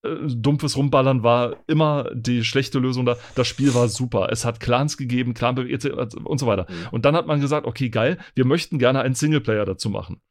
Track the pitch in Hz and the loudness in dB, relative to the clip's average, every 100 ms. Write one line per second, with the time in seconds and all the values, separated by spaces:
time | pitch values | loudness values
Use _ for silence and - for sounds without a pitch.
0 | 147 160 147 120 120 147 147 135 139 135 | -6 -4 -4 0 0 0 0 0 2 4
1 | 131 131 117 120 120 - - 156 156 147 | 4 2 4 2 2 -4 -2 2 2 0
2 | 131 120 120 120 113 135 131 135 127 127 | -4 -6 -2 0 0 -2 0 0 0 0
3 | 123 120 - - 120 - 139 123 120 - | 0 -2 -4 -2 -2 2 2 4 2 0
4 | 127 107 95 131 117 113 - 123 147 - | -2 0 0 0 -4 -4 0 0 0 -4
5 | 131 123 123 117 120 127 127 127 139 - | -2 -2 -2 0 -2 0 -4 -4 -4 -4
6 | 123 - - 139 127 101 87 85 90 117 | -6 -8 -4 -2 0 0 -2 -10 -8 0
7 | 139 160 170 147 139 151 147 - 127 113 | 2 2 0 0 0 0 -2 -4 -2 0
8 | 120 175 - - 127 165 - 151 123 135 | 0 -2 -6 0 2 2 0 2 2 4
9 | 127 127 151 151 117 107 101 95 113 101 | 0 0 2 2 0 -2 -2 -4 -4 -6
10 | - - _ | -8 -14 _